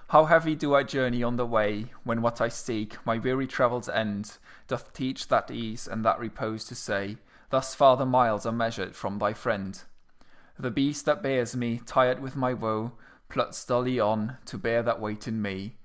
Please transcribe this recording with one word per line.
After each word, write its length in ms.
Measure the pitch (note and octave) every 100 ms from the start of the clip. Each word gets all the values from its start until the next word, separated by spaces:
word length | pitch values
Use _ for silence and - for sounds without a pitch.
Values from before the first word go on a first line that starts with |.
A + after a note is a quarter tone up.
| -
How 160 | D3+
heavy 320 | D#3 E3 D#3+ D#3
do 180 | D3+
I 80 | C#3+
journey 400 | C3 C3+ B2+ A#2+
on 140 | A#2+ A#2+
the 100 | A#2+
way, 400 | A2+ G#2 G#2 A2 -
when 180 | - A#2
what 200 | A#2 -
I 80 | A#2
seek, 480 | - - A2 G#2+ - -
my 100 | A2+
weary 280 | B2 C3 C3
travels 420 | - B2 B2 -
end, 500 | F2+ A2 G2+ G#2+ - - - -
doth 260 | B2 -
teach 360 | - C3 C3+ -
that 240 | A#2+ -
ease 340 | A#2+ A2+ A2 -
and 180 | G#2+
that 140 | A2 -
repose 460 | A2+ - A2 A2
to 100 | -
say, 420 | A#2+ - G2+ G2+ G#2+ _ - -
"Thus 260 | C3+ - -
far 200 | C#3 B2+
the 80 |
miles 400 | C3 B2+ A#2+ G#2
are 80 | A#2
measured 440 | A2+ A2+ A2 F#2 -
from 220 | G#2 G2+
thy 160 | G#2
friend." 460 | G#2+ B2 G#2 F#2+ G2 - - _ - - - - -
The 140 | C3+
beast 340 | A2+ C#3 C#3+ -
that 160 | D3
bears 320 | C#3 C3 A#2+
me, 260 | B2+ A#2+ A#2 -
tired 340 | - B2+ B2+
with 140 | C3+
my 200 | C#3 B2+
woe, 400 | A#2+ A2 A2 A#2 B2 - - -
plucks 360 | C3+ - -
dully 360 | - B2 B2+ B2+
on 380 | G#2 A2 G#2+ B2+ -
to 120 | G2+
bear 240 | A2+ A#2
that 180 | A2+ A2+
weight 260 | G#2+ G#2+ -
in 140 | A2
me, 360 | G2+ F#2+ G2 -